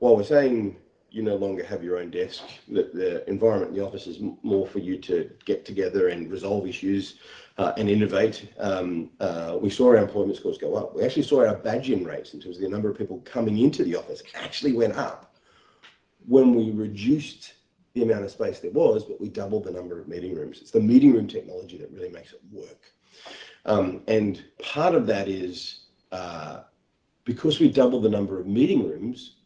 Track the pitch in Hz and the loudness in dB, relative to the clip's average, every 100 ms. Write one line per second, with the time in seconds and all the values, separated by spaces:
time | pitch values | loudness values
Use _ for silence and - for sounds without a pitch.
0 | 123 110 101 147 135 120 101 92 _ _ | 6 6 6 4 4 0 -2 -8 _ _
1 | _ 110 107 98 98 95 87 98 87 87 | _ -6 -2 0 -2 -4 -6 -8 -4 -6
2 | 87 90 92 - - - - 98 - 87 | -4 -6 -6 -8 -18 -20 -4 -2 -2 0
3 | 92 85 - 95 113 101 - 98 98 98 | -2 -2 -4 2 2 2 -2 -4 -6 -8
4 | - 85 104 - - 98 92 101 90 92 | -12 -10 -10 -8 0 0 0 -6 -6 -8
5 | - 90 - - - 104 - 98 92 101 | -2 -4 -4 -12 -4 -4 -4 -4 -2 2
6 | 90 87 80 92 95 104 92 90 95 98 | 2 0 -8 -8 -4 -2 -4 -6 -2 -2
7 | 92 - - - - - 90 - 104 104 | -4 -14 -20 -20 -18 -4 -2 0 2 2
8 | 104 98 110 110 104 - 101 95 90 85 | 2 2 0 0 -16 -8 -4 -4 -4 -6
9 | 82 _ 95 85 82 90 101 - 123 113 | -8 _ -6 -4 -6 -4 -4 4 6 8
10 | 101 104 98 98 92 85 73 104 - - | 6 0 -2 -2 -6 -4 -4 -4 -6 -2
11 | 107 156 - 139 113 110 117 120 147 101 | -2 0 2 4 4 2 -2 -4 -2 -2
12 | 82 73 - - 90 87 95 104 107 - | -2 -10 -12 -16 -16 -8 -6 -2 -4 -4
13 | 104 - - 123 113 104 135 143 87 85 | -8 -10 -8 -4 0 4 2 2 -2 -2
14 | - - - - - - 143 117 110 - | -6 -14 -14 -14 -12 -4 0 2 0 0
15 | 123 - - _ _ _ _ _ - _ | -6 -8 -20 _ _ _ _ _ -20 _
16 | _ _ - 131 127 117 110 107 104 101 | _ _ 4 6 8 6 2 -2 -4 -2
17 | 110 151 143 - - _ _ _ _ 123 | 0 0 0 -14 -20 _ _ _ _ -2
18 | 113 107 98 - 104 95 - 147 160 110 | 0 0 -2 -6 -6 -4 -4 2 4 2
19 | 107 - 104 104 98 107 95 90 90 85 | -2 -10 -8 -8 -4 -4 -4 -10 -10 -12
20 | 80 87 90 85 65 - - 113 107 123 | -10 -10 -8 -8 -10 -14 0 2 8 8
21 | 139 117 104 - - 90 87 90 - 95 | 10 6 2 -8 -10 -14 -14 -16 -18 -12
22 | 90 85 - - 92 104 - - _ _ | -12 -12 -20 -20 -20 -20 -18 -20 _ _
23 | _ _ - - - - - 107 92 92 | _ _ -20 -20 -20 -12 -2 0 0 -4
24 | - 110 104 92 - _ - 143 170 170 | 0 2 2 -4 -12 _ -8 0 2 4
25 | 107 98 98 95 90 87 - - _ _ | 2 0 -2 -4 -6 -10 -14 -18 _ _
26 | _ 92 90 82 78 69 - _ _ _ | _ -12 -10 -10 -12 -14 -18 _ _ _
27 | _ _ - 117 156 147 151 135 123 127 | _ _ -8 -2 0 4 4 6 4 4
28 | 107 104 101 95 92 107 160 156 101 - | 2 2 -2 -6 -2 2 4 4 0 -4
29 | 107 123 - _ | -8 -10 -16 _